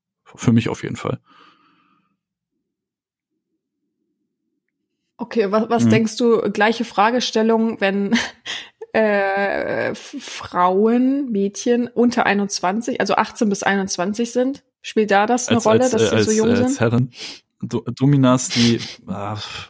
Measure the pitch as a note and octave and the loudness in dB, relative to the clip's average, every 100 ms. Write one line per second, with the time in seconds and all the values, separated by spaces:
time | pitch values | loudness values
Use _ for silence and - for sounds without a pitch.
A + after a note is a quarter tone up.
0 | _ _ _ - - A2+ - - - - | _ _ _ -4 0 2 0 -6 -8 -8
1 | - - _ _ _ _ _ _ _ _ | -6 -8 _ _ _ _ _ _ _ _
2 | _ _ _ _ _ _ _ _ _ _ | _ _ _ _ _ _ _ _ _ _
3 | _ _ _ _ _ _ _ _ _ _ | _ _ _ _ _ _ _ _ _ _
4 | _ _ _ _ _ _ _ _ _ _ | _ _ _ _ _ _ _ _ _ _
5 | _ - - A#3 G3+ G#3+ A3+ A#3 A#3 A3 | _ -14 -6 -2 0 0 0 2 4 2
6 | A3 - A#3+ A3+ - G3+ G#3 A3+ A#3 - | 2 0 2 2 0 2 2 0 -4 0
7 | G#3 B3 - A3 A3+ A3+ A3+ A3 G3 G3 | 0 0 -2 0 2 2 0 -2 -2 0
8 | G3+ A#3+ - - - - - _ A4+ - | 0 -2 -2 -10 -14 -14 -16 _ -6 0
9 | G#3+ G3+ G3 G3 G3 C#2+ - A2+ - A3 | 0 2 0 0 -2 -2 -4 -4 -4 -6
10 | - C#4+ - - - F3+ F3+ F#3+ A3 A#3+ | -10 -10 -10 -10 -6 0 2 2 2 2
11 | B3+ C#4 C#4 G3+ G3 G3+ - A#3+ A#3+ - | 2 0 -2 -2 -2 -2 0 0 0 0
12 | B3 A#3 - G3+ G3 - F3+ G3+ A#3+ B3 | 2 2 0 0 -2 -2 -2 -2 -4 -2
13 | G3+ - - - A3 G3 - G3 G3 - | 0 0 0 -2 -2 0 0 -2 -2 -4
14 | F3+ G#3 A#3 B3 B3+ C#4 _ _ - - | -4 -4 -4 -2 -2 -4 _ _ -4 -2
15 | G#3 G3+ G#3 A#3+ - A#3 A3 A3 B3+ A3 | 2 2 2 0 0 0 4 4 4 2
16 | A3+ A3+ G#3+ A3 A3 A#3+ B3 C4+ A#2 A#2 | 2 4 2 2 2 2 2 0 2 2
17 | B2+ - - - _ _ A#2+ D3+ - A#2 | 0 -4 -16 -16 _ _ -8 -6 -6 0
18 | C3+ C#3+ C3 B2+ - - A#2 A#2 - - | 2 4 4 2 0 2 2 2 -4 -14
19 | - G2 G2+ G#2 - - | -12 -10 -8 -8 -10 -14